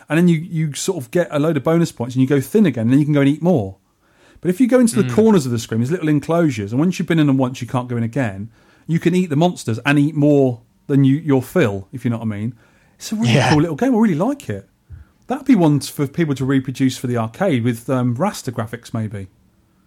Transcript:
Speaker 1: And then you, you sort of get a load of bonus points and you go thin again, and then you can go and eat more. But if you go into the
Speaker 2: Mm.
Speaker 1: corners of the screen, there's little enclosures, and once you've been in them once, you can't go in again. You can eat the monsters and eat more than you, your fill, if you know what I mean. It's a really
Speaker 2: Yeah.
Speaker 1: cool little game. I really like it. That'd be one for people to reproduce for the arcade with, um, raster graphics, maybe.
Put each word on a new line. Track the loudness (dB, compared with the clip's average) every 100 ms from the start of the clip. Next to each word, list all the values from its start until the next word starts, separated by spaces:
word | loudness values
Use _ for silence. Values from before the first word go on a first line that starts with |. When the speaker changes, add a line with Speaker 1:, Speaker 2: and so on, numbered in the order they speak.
| -4
Speaker 1:
And | 2
then | 2
you, | 2
you | -2 -4 -4
sort | -4 -6 -6
of | -4
get | -2 -2
a | -2
load | 0 0
of |
bonus | 0 0 0
points | -4 -4
and | 0
you | 2
go | 2
thin | 2 2 2
again, | 2
and | 2
then | 2
you |
can | 2
go | 2
and | 2
eat | 2
more. | 2 0 -2 -10 _ _ _ _ _ _
But | -4
if | 0
you | 2
go | 4
into | 4
the | 2 0
Speaker 2:
Mm. |
Speaker 1:
corners | 4 4 4 2
of |
the | -4
screen, | -2 -2
there's | -2
little | -2 0
enclosures, | -2 0 0 0 -2 -4
and | 0
once | 0 -2
you've | -2
been | 2
in |
them | 2 2
once, | 0 -4
you | -6
can't | -6 -4
go | -4
in |
again. | -4 -2 -4 -6 -12 _ _ _ -4
You | 0
can | 2
eat | 0 0
the |
monsters | 0 0 -2 -6 -4
and | 0 2
eat | 2
more | 2 4 4 4 0 _ _
than | 0 2
you, | 4 2
your | 2 0
fill, | 0 0 0 -2 -10
if | -6
you | -4
know | -4
what |
I | -4
mean. | -6 -8 -10 _ _ _ _
It's | -10
a |
really | -2 2
Speaker 2:
Yeah. | 2 4
Speaker 1:
cool | 2
little | 0
game. | -2 0
I | 2
really | 2
like | 0 -2 -4 -8
it. | -10 -12 _ _ -20 -20 _
That'd | -10 -6 2
be |
one | 4 4 2
for | -2 -6 -6
people | -2 -4
to | -2
reproduce | 0 0 -2 -2 -2 -2
for | -4
the | -4
arcade | -4 -2 -2 0
with, | -2 -4 -4
um, | -2 -2
raster | -2 -4 -4 -10
graphics, | -8 -8 -10 -8
maybe. | -6 -6 -8 -14 _ _ _ _ _